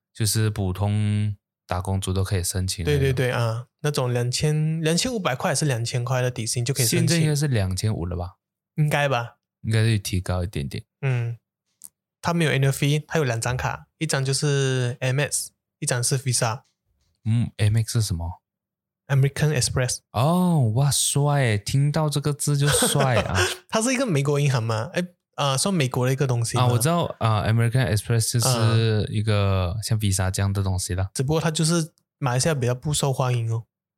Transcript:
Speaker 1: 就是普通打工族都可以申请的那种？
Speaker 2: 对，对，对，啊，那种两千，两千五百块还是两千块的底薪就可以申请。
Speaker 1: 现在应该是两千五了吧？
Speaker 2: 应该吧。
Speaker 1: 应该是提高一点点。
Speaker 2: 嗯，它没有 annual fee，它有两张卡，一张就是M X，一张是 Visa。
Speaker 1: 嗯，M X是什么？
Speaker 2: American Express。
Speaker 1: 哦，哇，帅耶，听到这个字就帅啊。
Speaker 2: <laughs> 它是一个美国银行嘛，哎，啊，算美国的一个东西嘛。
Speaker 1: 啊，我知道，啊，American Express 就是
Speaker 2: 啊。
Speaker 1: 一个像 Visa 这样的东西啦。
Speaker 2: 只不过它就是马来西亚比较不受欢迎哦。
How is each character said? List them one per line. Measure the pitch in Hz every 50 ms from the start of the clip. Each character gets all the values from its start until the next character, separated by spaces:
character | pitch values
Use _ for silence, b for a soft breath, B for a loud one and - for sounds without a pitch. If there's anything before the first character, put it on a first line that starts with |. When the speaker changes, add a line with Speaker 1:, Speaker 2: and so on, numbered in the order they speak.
| _ _ _
Speaker 1:
就 | - 113
是 | 104 - 110 110 110
普 | 107 - 98 92
通 | 92 95 104 104 104 104 104 104 104 104 107 107 104 - _ _ _ _ _
打 | - 90 90
工 | 92 95 95 95
族 | - 95 92
都 | 95 95
可 | - 104
以 | 92 85
申 | - - 92 90
请 | 92 - - -
的 | 147
那 | 147 139
种？ |
Speaker 2:
对， | 135 135 127
对， | 131 131 123
对， |
啊， | - 120 120 113 113 117 123 - _ _
那 | - 147
种 | 143 143 131 123 120
两 | 120 120 123
千， | 123 - - 151 151 156 151 156 160 165 160
两 | 156 170
千 | 175 - 262
五 | 247 220
百 | 175 147 127
块 | - - 185
还 | 147
是 | - 160
两 | 147 127 113 117
千 | 113 - 123 120
块 | 120 131 127
的 | 127 127
底 | 123 - 110
薪 | 110 - 123 120
就 | 127 135
可 | - 123
以 |
申 | - - 175
请。 |
Speaker 1:
现 | 170
在 | 160 170 165 156
应 |
该 | 156 147
是 | 143 156
两 | 147 127 107 95 92 92
千 | 90 - 110
五 | 104 - 85
了 | 87 87
吧？ | 87 87 92 - _ _ _ _ _ _ _ _
Speaker 2:
应 | - 151 151
该 | 151 147 143 139
吧。 | 131 120 117 117 - _ _ _ _ _ -
Speaker 1:
应 | -
该 | 110 113 110
是 | 113 113 104
提 | - - - 90
高 | 92 - 92 90 87
一 |
点 | - - 73 69
点。 | 65 - - - _ _ _
Speaker 2:
嗯， | - 135 127 120 117 117 117 - _ _ _ _ _ _ _ _ - - - _ _ _ _ _
它 | - 175 170
没 | 170 165
有 | 143
annual | 127 135 135 135
fee， | 135 - 147 143 147 151 147
它 | - - 165
有 | 147
两 | 127 117 113
张 | 113 120 123
卡， | 123 - 123 - - - - _
一 | _ -
张 | - - 139 135
就 | 135 135
是 | - 151 147 143 139 135 131 131 127 123 120 123 -
M | 127 131 127 143
X， | 147 - - - - - - _ _ _ _ _
一 | 156
张 | 147 131 120
是 | 120 - 147
Visa。 | 127 - 127 120 - 127 117 117 127 - _ _ _ _ _ _ _ _ _ _ _ _
Speaker 1:
嗯 | 110 110 120 113 - -
，M | - 107 104 107
X | 113 110 - - 120
是 | 107
什 | - 95
么？ | 82 82 85 - - _ _ _ _ _ _ _ _ _ _ _ _ _
Speaker 2:
American | - 135 135 135 139 - - 156 151 151 123
Express。 | - - - 143 127 120 - - - _
Speaker 1:
哦， | - 104 127 156 170 180 180 180 170 151 127 110 107
哇， | 127 143 143
帅 | 127 - - - - 139 143 147 143 143 135
耶， | 117 107
听 | 101 - - - 139 143 147
到 | 147 165 156 151
这 | 143 147
个 | 139 151 143
字 | 139 - 147 147
就 | 139 143
帅 | 147 143 - 254 233 - 147 135 131 123
啊。 | 104 - - 87 98 180 370
Speaker 2:
<laughs> | - - -
它 | _ - 220
是 | 220 262 262
一 |
个 | 240 277
美 | 233 160 139 139
国 | 147 147 143
银 | 143 143
行 | 131 123 110
嘛， | 113 113 107 113 175 -
哎， | 175 180 180 - _ _ _ _
啊， | - 143 139 135
算 | 131 - 202
美 | 196 170 135 127
国 | - 131 123
的 | 127 135
一 |
个 | 131 147
东 | 127 123 117 117
西 | - -
嘛。 | 113 127
Speaker 1:
啊， |
我 | 123 120 117
知 | 123
道， | 131 170 170 160 - - -
啊， | - 113 110 104 -
American | 98 110 117 117 117 113 131 - 80 104
Express | 104 - - 120 117 110 -
就 | - 120
是 | 113
Speaker 2:
啊。 | 131 127 117 113 113 113 113 113 113 110 107 95 -
Speaker 1:
一 | - 110
个 | 107 110 104 101 101 98 95 95 92 87 87 110 104
像 | - 113 104
Visa | 107 98 98 95 92 95
这 | 92 -
样 | 98 98
的 | 98 101 98
东 | 95 95 92
西 | - - 87
啦。 | 92 95 - -
Speaker 2:
只 | -
不 | 131 135 156
过 | 160
它 | 147 170
就 | 156 156 160
是 | 156 175 170 156 160 - _ _ _ _
马 | _ 147 123
来 | 123 127
西 | -
亚 | 170 156
比 | 139 123
较 | 117 127
不 | 127 - 151 147
受 | - - 139
欢 | 127 - 131 127 123
迎 | 120 113 113
哦。 | 113 113 113 - _ _ _ _ _